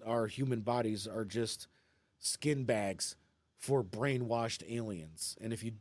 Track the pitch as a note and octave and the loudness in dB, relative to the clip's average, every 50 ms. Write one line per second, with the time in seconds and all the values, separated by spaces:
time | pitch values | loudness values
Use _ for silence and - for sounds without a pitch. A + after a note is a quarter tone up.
0 | - A2 A#2 A#2 A2+ G#2+ - - C#3 C3 B2 A#2 G#2 A#2+ A#2+ B2 A#2 A2 G#2+ G2+ | -2 2 2 4 4 2 0 0 0 0 0 0 2 2 4 4 4 2 2 0
1 | G2+ A2 F#2+ A2 A2 G2 F#2+ A#2 A#2 A2 - - - - _ _ _ _ _ _ | -4 -4 -2 -2 -2 0 0 0 0 0 -2 -6 -10 -14 _ _ _ _ _ _
2 | _ _ _ _ - - - - - D3+ D3 C#3 C3 A2+ A#2+ G#2+ G2+ G2 F#2+ F2+ | _ _ _ _ -4 -2 -2 0 2 2 2 2 4 2 4 4 4 2 0 0
3 | - - - _ _ _ _ _ _ _ _ - - - C#3 C3+ A#2 F#2 F#2 G#2+ | -4 -6 -6 _ _ _ _ _ _ _ _ -8 -2 2 2 2 2 0 -2 -2
4 | B2+ C#3+ C3+ B2 B2 A2+ A#2 A#2 A#2 A2+ - - - E2 A#2 A#2 A2+ A2 G2+ E2+ | 0 2 2 0 0 2 2 2 2 0 -2 -4 -6 -6 -4 -4 -2 -4 -4 -6
5 | D#2 D#2+ D#2+ - - - - - G#2+ A2+ A#2 A2 G#2+ A#2 A2+ G#2 | -8 -10 -10 -8 -8 -8 -6 -6 -4 -4 -4 -4 -4 -6 -8 -4